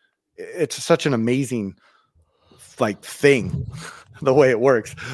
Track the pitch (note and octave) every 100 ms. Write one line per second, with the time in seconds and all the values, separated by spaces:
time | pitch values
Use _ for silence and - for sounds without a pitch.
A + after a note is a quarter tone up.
0 | _ _ _ - F2 F3 D3 - - E3
1 | D3+ B2 A2+ C3 B2+ B2 G2 - _ _
2 | _ _ _ _ _ _ - - A2 G2
3 | - - C#3+ C3+ F#2+ - - - - -
4 | - - C#3 C3 C3 A2+ C3 A#2+ - -
5 | -